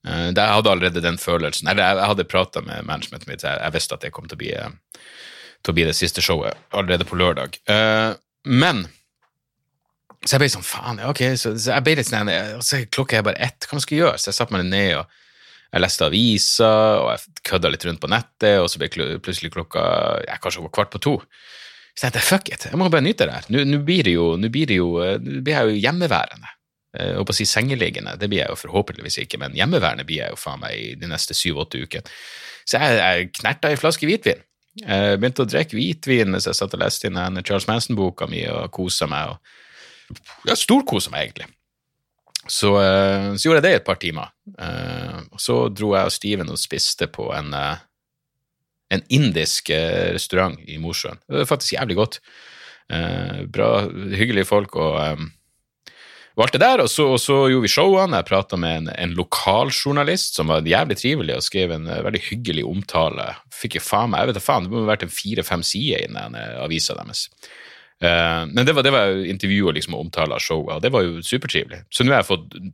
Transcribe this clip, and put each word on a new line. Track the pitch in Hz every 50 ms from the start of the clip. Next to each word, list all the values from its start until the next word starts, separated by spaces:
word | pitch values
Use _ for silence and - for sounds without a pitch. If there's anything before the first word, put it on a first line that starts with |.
Eh, | - 80 - 80 85 87 92
det, | 101
jeg | 104 110 104 107
hadde | 110 107
allerede | 95 87 90 90 85 87
den | 82 85 85 -
følelsen, | - - 85 85 80 73 - - - 82
eller | 98 101 95
jeg, | 92 101
jeg | 92 98 104
hadde | 104 101 110
pratet | - - 92 92 - - 82 71
med | 71 73 76 76
managementet | 76 78 73 76 - - - - 67
mitt, | 69 -
så | - 71
jeg, | 71 -
jeg | - 80 78
visste | 80 - - -
at | -
det | - -
kom | - - -
til | - -
å | -
bli, | 120 - - -
eh, | - - - - _ _ - - - - - - - - - - - - - _
til | - -
å | 82
bli | 82 82
det | 80 78
siste | - 85 76 - - -
showet | - 90 78 64 52 - - _ _ -
allerede | 101 98 90 90 87 85
på | - -
lørdag. | 87 90 87 82 71 65 62 - - _ -
Eh, | 104 107 110 110 110 110 110 110 101 - _ _ _ _ _ 139
men, | 123 123 156 180 151 104 87 78 _ _ _ _ _ _ _ _ _ _ _ _ _ _ _ _ _ _ _ _ _ _ _ _ - _ -
så | - 143
jeg | 131
ble | 143 131
sånn, | - - -
«Faen, | - - - - 123 117 101
ja, | 110 131
ok.» | 143 - 127 131 131 120
Så, | - 117 107
så | 113 107 127 -
jeg | 143 127
ble | 156 160 143
litt | 120 -
sånn, | 123 107 104 104 85
eh, | 87 104 107 107 120 120
så | - 143 135 120 107
klokka | - - 131 - 120 110
er | 104
bare | 104 - - 123
ett, | 127 - _ - -
hva | 143 143
man | 131
skal | - 151 151
gjøre? | 170 147 - -
Så | - 101
jeg | 98 -
satt | 120 - 107
meg | 92 90
ned, | 92 95 98 101 95 80 71
og | 80 _ _ _ _ _ _ _ - - - - _ _
jeg | - 87 90
leste | 90 - - 87 73
aviser, | 80 104 120 117 107 101 - - - - 113 110 110 107 110 110 107 87
og | 65 58
jeg | 55 - - _ _ - _ -
kødda | 98 87 85 80
litt | 71 - -
rundt | 87 82 80
på | - 73
nettet, | 98 117 117 _ _ _ 110 104 101 98
og | 87 82
så | - 80
ble | 76 71
kl-, | - 87 71 65 - 95
plutselig | - - 90 - - 80 -
klokka, | - 82 _ - 85 82 85 82 78 78 78 - - -
ja, | - - -
kanskje | - 92 - 87 -
over | - -
kvart | - 101 -
på | - 107 -
to. | 147 143 - - _ _ - - - - - - - - - - _
Så | _ - -
jeg | 123 -
tenkte, | 120 - -
fuck | 190 190 - -
it, | - - - -
jeg | - 175
må | 185 185
bare | 160 151 135
nyte | 175 226 - - 78
det | 60
her. | - - -
Nå, | 110 139 139 139
nå | 147 143 143
blir | 147 180 185 139
det | 95 87
jo, | 85 85 82 82 87
nå | 104 113
blir | 117 143 156 127
det | 101 90
jo, | 87 85 85 85 87
eh, | 92 101 110
nå | 120 135 139 135 131
blir | 143 151 143
jeg | 123 110
jo | 107 104 98
hjemmeværende. | 127 160 180 180 156 104 76 - - - - - - - _ _ _ _ _ _ _ -
Eh, | - 90 92
jeg | 90 92
holdt | 98 -
på | 117
å | -
si | 104 -
sengeliggende, | - 107 117 135 139 120 87 85 - - - 50 - 90
det | 104 101
blir | 101 85
jeg | 65 -
jo | - -
forhåpentligvis | - 80 85 98 104 - - - - 73 - - -
ikke, | - - -
men | 69 69 64 71
hjemmeværende | 95 139 180 147 92 76 57 58 69 76
blir | 78 73
jeg | 58 - 50
jo | -
faen | - 73 67 - -
meg | - - 53
i | 53 55 64 71
de | - 87
neste | - 80 - - -
syv-åtte | - - 85 78 71 78 - - 64 69
ukene. | - - 80 - - - - - - - - - - - - _
Så | - - 120
jeg, | 151 143 120 107
jeg | 90 92 92 87 90 90 - -
knerta | - 117 - - - 151
en | 151 135
flaske | - 160 160 - - 156
hvitvin. | 202 226 - 104 - - _ _ _ _ _ _ _ -
Jeg | 214 190 101 98 101 101 101 98
begynte | 113 127 127 - 131
å | 104
drikke | 110 139 160 156 123
hvitvin | 107 139 180 160 - - 151 131 117 110 95
mens | 92 95 - 90
jeg | -
satt | - 98 92
og | - 92
leste | 90 95 - - - 98
inn | 92 90
den | 90 92 95 95 98
Charles | - 101 95 - -
Manson-boka | 110 117 - - 120 104 95 90 85 - 85 80
mi | 80 82 80 78
og | 78 78 78 -
koset | - - 92 90 - - 90 76
meg, | 71 73 78 73 -
og... | - _ _ _ - - - - - - - - - _ _ - - _ - - - - -
jeg | 233 -
storkoset | - - 226 277 269 - - - - -
meg | - 80 71
egentlig. | 58 - - - - _ _ _ _ _ _ _ _ _ _ _ _ _ _ _ _ _ - _ -
Så, | - - 104 101 101 101
eh, | 98 95 95 98 98 98 98 98 98 101 101
så | 101 -
gjorde | 156 165 151
jeg | 139 190
det |
i | 175 -
et | -
par | - 95 -
timer. | - 85 78 76 - - _ _ _ 208 196 -
Eh, | - 85 82 82 85 85 82 - - - 82 85 - -
og | - -
så | - - 120 123 123 113
dro | 101 95 107 104 98
jeg | 98 95 92
og | -
Steven | - - 101 104 95 85 76
og | 78 78
spiste | - - - - - - - - -
på | - - - - - 67
en, | 71 76 71 71
eh, | 71 71 73 80 82 _ _ _ _ _ _ _ _ _ _ _ _ _ _ _ _ _ _ _ _ _ _
en | 95 98 - _ 123
indisk, | 139 147 117 85 85 78 - - - - -
eh, | 76 78 82 82 85 87 87 87
restaurant | 87 - - - 95 92 95 90 78 82 80
i | 76 76 78
Mosjøen. | 80 85 90 - - - - - _ -
Det | 135 143
var | 147 -
faktisk | 151 135 - - - -
jævlig | 127 - 90 92
godt. | 87 - - - _ _ - - - - - - - - - - _ _
Eh, | - 82 85 87 87 90 90 92 90 92 92
bra, | 92 95 - 107 113 113 104 104
hyggelige | - 85 92 98 98 98 98 110 123 113 98 92 -
folk | 104 104 101 - -
og, | 82 80 78 76 78
eh, | 76 76 76 73 80 78 _ _ _ _ _ _ _ _ _ _ _ - _ - - - - - - _ _
og | -
alt | 113 131 - 135
det | 185
der. | 247 262 226
Og | 131 113
så, | - - 151 135 131
og | 120
så | - - 139 139 135
gjorde | 131 131 131
vi | 113 101 - 139
showene. | 170 190 190 190 196 180 143 92
Jeg | - - 98
pratet | 98 98 _ 101 90
med | 85 82 82 80
en, | 82 82 - -
en | 87 87 85
lokaljournalist | 87 85 _ - - - 98 98 113 135 139 - - - 143 143 143 143 147 180 190 - - -
som | - 78 80
var | 78 80 78
jævlig | 80 82 110 165 151 98 -
trivelig | - 123 151 147 120 76 62 64
og | -
skrev | - - 98 92 87 82 78
en, | 80
eh, | 80 80 80
veldig | 80 104 110 107 -
hyggelig | - 104 113 120 98 82 80 57
omtale. | 60 87 98 98 - - 85 82 78 67 - - - - - _ _ -
Fikk | - - 113 - 78
jo | -
faen | - - 104 117 120
meg, | 95 76 101
jeg | 127
vet | 107 98
da | - -
faen, | 143 113 90
det | 90 110
må | 117
ha | 110 107 107
vært | 101 92
en | 82 -
fire-fem | - - 98 110 - - - 95 85
sider | 82 - - 98 139 147 92 -
i | 50 50
den, | 50 50 50 57 58
eh, | 57 55 55 58 60
avisa | 65 78 82 80 - - - -
deres. | - - 110 - - - _ _ - - - - - - - - - _ _ _
Eh, | 87 85 85 85 85 82 82 82 82 76
men | 80 120 127
det | 143 160
var, | 139
det | 127 139
var | 139 123 101 98
jo | 95 95 95 85
intervju | 98 95 - 95 98 101 101 85
og | 73
liksom | 78 - - 80
omtale | - 78 85 - 87 80 76 57
av | -
showet, | - - 82 80 73 - 78
og | 78
det | 85 127
var | 135 113 92
jo | 87 82 82
supertrivelig. | 85 - 123 - - - - 82 - - - 87 -
Så | _ - -
nå | 127 131
har | 139 120 95
jeg | -
fått | 98 85 78 - - 90 92 95